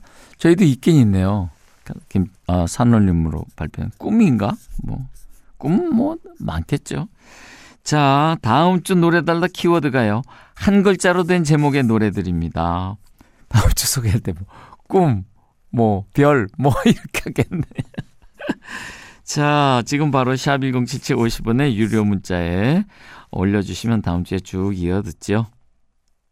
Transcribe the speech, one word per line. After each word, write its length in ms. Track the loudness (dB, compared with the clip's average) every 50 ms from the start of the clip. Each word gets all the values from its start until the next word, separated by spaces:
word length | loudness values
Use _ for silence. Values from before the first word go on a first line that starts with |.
| -4 -14 -20 -20 -20 -20 -20 _
저희도 260 | 4 4 4 6 6
있긴 320 | 4 2 2 2 4 6
있네요. 540 | 6 6 6 4 2 2 0 0 -2 -4 -6 -10 _ _ _ _ _ _ -16 -16 -16 -16 _
김-, 180 | -2 -2 -2 -2 -6 _ _ -2
어, 180 | 0 0 0
산울림으로 800 | -2 -2 0 2 4 4 4 4 4 2 2 0 -2 -4 -6 -8 -12 -12
발표한 360 | -10 -10 -10 -8 -8 -10 -10 -10 -10
꿈인가? 540 | -6 -2 0 2 2 2 2 0 0 -2 -4 -6 -10 -12 -10 -8 -8
뭐, 240 | -8 -8 -10 -10 -14 -16 -20 -20 -20 -20 -20 _ -20 -20 -8
꿈은 360 | -4 -2 0 0 0 0 0
뭐 220 | 0 -2 -2 -4 -8 -14 -20 -18 _
많겠죠. 680 | -10 -6 -6 -6 -4 -4 -6 -6 -6 -8 -8 -8 -8 -10 -14 _ _ -20 -20 -20 -20 -20 -20 -20 -20 -20 -20 _ _
자, 520 | -2 0 2 2 4 4 2 2 0 0 -2 0
다음 400 | 0 2 4 4 4 2 0 0
주 120 | 0 2
노래 300 | 2 4 4 2 2 2
달다 220 | 0 0 0 0 -2 -4
키워드가요. 680 | -2 0 0 2 2 0 0 0 0 0 0 0 -2 -4 -8 -14 -20 -20 _ _
한 280 | -2 0 2 4 4 4
글자로 420 | 4 2 2 2 2 2 2 2
된 200 | 0 0 0 2
제목의 400 | 2 2 2 2 2 2 2 2
노래들입니다. 1120 | 2 2 2 2 0 -2 -2 -4 -4 -2 -2 -4 -4 -4 -4 -4 -2 -2 -4 -4 -6 -10 -12 -16 _ _ _ -20 _ _ _ _ _
다음 220 | 0 2 4 4 2
주 120 | 2 -2
소개할 340 | -4 -4 -2 0 0 0 0
때 120 | -2 -4 -8
뭐, 100 | -8 -12 -16 -18 -20 -20 -20 -20 _ _ _
꿈, 360 | 2 2 2 4 2 0 -4 -8 _ _ _ _ _ _ _ _
뭐, 340 | -2 0 2 2 2 0 -4 -4 _
별, 340 | 2 4 4 4 2 0 -2 -4 -2
뭐 140 | 0 0 0 2
<laughs> 40 | 2
이렇게 380 | 2 2 2 -2 -8 -10 -8 -8
하겠네. 360 | -6 -4 -4 -4 -4 -4 -6 -8 -8 -8 -12 -12 -12 -12 -16 -16 -16 _ -20 _ -20 _ _ -10 -10 -10 -10 _ -16 -16 -16 -16 -16 -18 -20 -20 -20 -20 -20 _
자, 600 | -8 -4 -2 0 0 2 2 2 2 2 0 0
지금 240 | -2 -2 -2 0 0
바로 240 | 0 0 0 0 -2
샵 280 | -2 0 0 0 0 0
일공칠칠 520 | -2 -2 -2 -2 -4 -6 -8 -4 -2 0
오십 300 | 0 0 0 -2 -4 -4
원의 300 | -2 0 0 0 0 0
유료 280 | 0 0 0 0 0 2
문자에 800 | 0 0 -2 -4 -4 -4 -4 -2 -2 -2 0 0 2 0 0 -2 -4 -10 -20 -20 -20 -20 -20 -20 _
올려주시면 680 | -6 -2 -2 0 0 0 -2 -4 -8 -6 -4 -2 -2 -2 -2
다음 220 | -2 -4 -4 -4
주에 140 | -4 -6 -6
쭉 340 | -6 -8 -6 -4 -4 -4 -4
이어듣죠. 720 | -4 -4 -2 -2 -2 -4 -6 -12 -12 -6 -4 -2 -2 -2 -4 -8 _ _ _ _ _ _ _ _ _ _ _ _ _ _ _